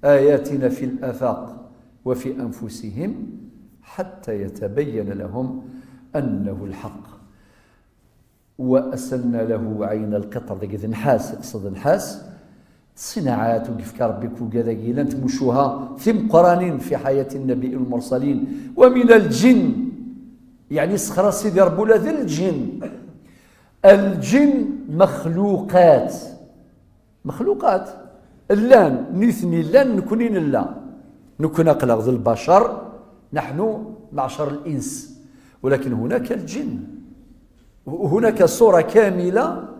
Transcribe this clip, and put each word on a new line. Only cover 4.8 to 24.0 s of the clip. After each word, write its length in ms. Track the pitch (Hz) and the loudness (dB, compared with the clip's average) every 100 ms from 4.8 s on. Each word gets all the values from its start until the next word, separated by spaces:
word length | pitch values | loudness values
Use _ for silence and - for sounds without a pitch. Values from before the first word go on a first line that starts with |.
| 147 110 101 | -4 -4 -6
لهم 520 | 98 95 110 131 262 - - - - _ 151 | -8 -10 -8 -8 -8 -14 -20 -20 -20 _ -6
أنه 420 | 131 101 101 95 | -4 -4 -6 -8
الحق". 560 | 98 95 107 - - - - _ _ _ _ _ _ _ _ _ _ _ _ - | -10 -12 -14 -18 -20 -20 -20 _ _ _ _ _ _ _ _ _ _ _ _ -8
وأسلنا 760 | 127 127 - - - 127 120 117 | 0 0 0 -8 -6 -4 -2 -2
له 480 | 110 110 107 107 101 | -2 -4 -4 -6 -4
عين 280 | 110 107 104 | -4 -4 -4
القطر، 420 | 98 123 - 95 | -4 -10 -10 -10
ذاك 180 | 101 101 | -8 -8
ذي 120 | 107 | -8
نحاس، 460 | 110 139 117 - | -4 0 0 -2
يقصد 380 | - - 110 98 | -12 -12 -10 -10
نحاس. 500 | 95 143 190 - - - - - _ _ _ _ _ | -6 0 0 -2 -14 -16 -20 -20 _ _ _ _ _
الصناعات 760 | - - 143 113 113 113 113 | -10 -6 -2 0 0 0 -2
وكيف 280 | 113 - - | -10 -10 -4
كربي 300 | 120 107 117 | -4 -2 -8
كوكا 340 | - 117 117 | -8 -6 -4
ذاك 160 | 117 107 | -2 -4
إلا 260 | 113 127 | -4 -4
نتمشوها 920 | 143 131 127 131 131 123 139 - - - | -4 -4 -4 -2 0 2 0 -2 -10 -4
في 160 | 214 | -2
مقرانين 640 | 214 - 165 175 175 180 143 | 0 2 4 6 4 0 -4
في 200 | - 139 | -4 -4
حياة 300 | 135 139 131 139 | -2 -2 -2 -6
النبي 320 | 131 123 127 | -4 -4 -4
المرسلين. 800 | 127 123 120 - 127 143 135 - - - - | -4 -4 -4 -4 -2 -2 -2 -4 -8 -10 4
"ومن 360 | 254 247 240 | 6 6 8
الجن"، 800 | 226 170 - 226 233 175 - - - - - - - - _ _ | 8 6 2 4 6 4 -2 -6 -8 -16 -18 -20 -20 -20 _ _
يعني 260 | 147 156 202 | -2 0 -2
سخرة 320 | - 175 202 | -2 0 0
سيدي 320 | 196 214 180 | 0 0 4
ربي 200 | 185 165 | 4 4
ولا 160 | 214 220 | 4 4
ذي 120 | 226 | 4
الجن. 680 | 311 220 151 185 147 120 - - - - - _ _ _ _ _ _ 196 | -4 -4 -2 -2 -2 -6 -10 -14 -16 -20 -20 _ _ _ _ _ _ 8
الجن 800 | 202 | 8